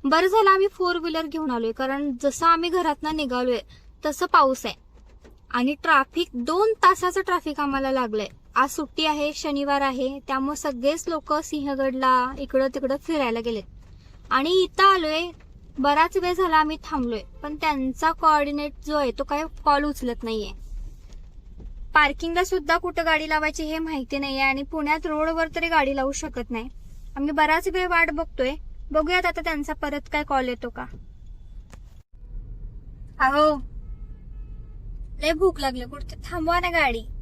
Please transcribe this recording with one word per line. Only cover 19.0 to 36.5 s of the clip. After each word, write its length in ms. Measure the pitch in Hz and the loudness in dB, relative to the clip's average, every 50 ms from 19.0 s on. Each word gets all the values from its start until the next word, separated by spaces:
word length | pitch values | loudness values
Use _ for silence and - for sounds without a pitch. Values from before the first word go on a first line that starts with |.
| 285 247 | 2 0
तो 120 | 233 - 277 | -2 -4 -4
काय 200 | - 294 285 311 320 - - - | -2 -2 -4 -4 -4 -8 -2 2
कॉल 200 | 302 285 285 294 | 2 4 4 2
उचलत 400 | 294 285 - - 247 233 - - | 0 -2 -4 -4 -6 -4 -4 -6
नाहीये. 280 | 226 226 220 208 190 190 - - - - - - - - - - - - - - - - - - - - - - - - - - - - | -4 -4 -4 -4 -6 -10 -14 -12 -12 -10 -10 -10 -12 -14 -16 -20 -18 -18 -16 -18 -18 -18 -20 -20 -18 -18 -16 -14 -14 -12 -12 -12 0 4
पार्किंगला 500 | 311 302 285 294 - - 330 339 349 370 | 4 4 4 2 -2 -4 -2 0 0 0
सुद्धा 340 | 370 - 370 294 285 330 349 | 0 0 -4 2 2 0 0
कुठं 280 | 349 359 - - 330 | 0 -2 -4 -2 0
गाडी 240 | 330 320 311 311 311 | 2 2 0 0 0
लावायची 340 | 311 311 302 302 302 - 320 | 0 0 0 -2 -2 -4 -6
हे 160 | 302 311 320 | -4 -4 -4
माहिती 380 | 320 320 320 277 254 226 - 277 | -4 -4 -4 -4 -4 -4 -4 -4
नाहीये 240 | 277 277 269 269 | -4 -4 -2 0
आणि 220 | 269 269 269 269 277 | 0 0 0 0 -4
पुण्यात 420 | - - 320 294 294 302 320 302 | -6 -4 -4 0 0 0 0 0
रोडवर 420 | 349 311 302 311 320 330 330 330 320 - | -4 -2 0 0 0 0 0 -2 -2 -2
तरी 120 | 339 330 339 | -4 -2 2
गाडी 280 | 330 311 277 269 277 | 2 2 2 2 0
लावू 160 | 277 262 269 | 0 -2 -2
शकत 400 | 277 - - 302 - 254 233 - | -2 -4 -8 -8 -8 -8 -8 -6
नाही. 180 | 240 226 226 262 - - - - - - - - - | -6 -8 -8 -10 -14 -16 -16 -16 -16 -16 -16 -14 -8
आम्ही 160 | 269 277 294 | -4 -4 -2
बराच 360 | 294 294 302 302 311 330 339 392 | 2 2 4 4 4 2 2 0
वेळ 200 | 330 370 359 359 | 0 0 0 2
वाट 240 | 349 339 339 330 | 4 2 2 2
बघतोय, 440 | 311 294 330 - - - 262 254 294 311 - - - - - - | 0 -4 -4 -6 -2 -2 -2 -2 -2 -4 -10 -12 -12 -12 -12 -2
बघूयात 340 | 285 311 311 311 359 359 359 | 0 0 2 4 2 2 2
आता 160 | 349 339 349 | 2 -2 -2
त्यांचा 320 | 320 349 320 294 285 - 302 | -4 -4 -4 -4 -4 -4 -4
परत 280 | - - 294 285 285 - - | -4 -4 -4 -4 -6 -8 -4
काय 120 | - 294 294 | -2 -2 -2
कॉल 260 | 294 285 269 254 247 | 0 0 0 0 0
येतो 200 | 247 233 - - | -4 -6 -8 -10
का. 160 | - - 127 - - - - - - - - - - - - - - - - - - - - - - - - _ - - - - - - - - - - - - - - - - - - - - - - | -10 -10 -12 -12 -12 -16 -16 -18 -18 -18 -16 -16 -16 -16 -16 -16 -16 -16 -16 -16 -18 -18 -18 -20 -20 -20 -20 _ -20 -20 -18 -12 -10 -10 -10 -10 -12 -12 -12 -12 -12 -12 -14 -14 -16 -14 -16 -16 -4 2
अहो, 380 | 277 262 269 294 302 311 302 277 - - - - - - - - - - - - - - - - - - - - - - - - - - - - - - - - | 2 4 4 6 4 4 4 2 -4 -10 -12 -12 -12 -12 -12 -12 -12 -14 -14 -16 -16 -16 -14 -14 -12 -12 -12 -14 -14 -14 -14 -14 -14 -12 -10 -10 -10 -10 -8 -4
लय 120 | - 311 330 | 0 0 0
भूक 260 | 311 370 381 339 - | 4 2 2 2 2
लागली, 260 | - 269 254 254 247 | -4 -4 -2 -4 -10
कुठं 320 | 240 285 277 - - - - - | -10 -10 -12 -12 -12 -12 -14 -12
थांबवा 340 | - 349 349 311 330 | -8 -6 -2 0 2